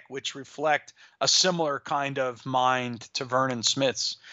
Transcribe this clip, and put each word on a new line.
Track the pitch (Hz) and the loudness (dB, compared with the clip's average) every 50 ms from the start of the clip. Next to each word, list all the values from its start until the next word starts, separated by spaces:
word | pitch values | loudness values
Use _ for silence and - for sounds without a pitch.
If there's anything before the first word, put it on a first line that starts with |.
| - | -2
which | - 127 139 - - - | -8 -12 -8 -8 -8 -10
reflect | 143 127 - - - 147 156 147 139 - - - _ - - _ - | -10 -14 -14 -8 -2 0 0 0 0 -2 -6 -20 _ -20 -14 _ -2
a | 135 | 0
similar | 135 - - - 185 175 170 160 147 139 127 | 2 4 4 4 4 2 2 0 0 -2 -4
kind | - - 156 143 139 139 135 139 | -4 -2 -2 -2 -2 -2 -2 -2
of | 131 127 120 113 - | -2 -2 -4 -6 -6
mind | 135 131 127 127 127 127 127 123 120 120 113 - - - | -2 2 2 4 4 4 2 0 -4 -6 -10 -10 -8 -6
to | - 135 | -6 -4
Vernon | 120 127 131 135 131 123 117 107 | 0 0 2 2 2 0 0 0
Smith's. | - - 139 139 127 110 - - - - - - - | 0 0 2 2 0 0 0 -4 -6 -6 -8 -14 -20